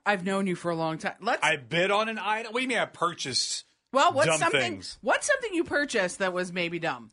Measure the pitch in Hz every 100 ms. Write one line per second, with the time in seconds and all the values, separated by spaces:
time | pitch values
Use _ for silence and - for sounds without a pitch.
0 | 202 202 185 196 196 175 175 165 160 160
1 | 196 - 196 311 151 156 117 165 190 202
2 | 220 220 190 220 226 233 262 214 160 -
3 | 170 156 139 120 - - - _ _ 262
4 | 330 269 165 156 330 147 120 95 87 -
5 | 226 539 587 554 466 349 - 294 285 220
6 | 180 - 185 180 180 180 170 170 160 123
7 | 110